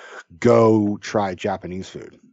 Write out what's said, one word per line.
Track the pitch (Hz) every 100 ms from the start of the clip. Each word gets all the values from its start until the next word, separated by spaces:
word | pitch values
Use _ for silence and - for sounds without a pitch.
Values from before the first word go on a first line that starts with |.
| - - - 85
go | 117 117 113 110 104 104
try | - 110 98 90
Japanese | 101 92 87 92 90
food. | - - - _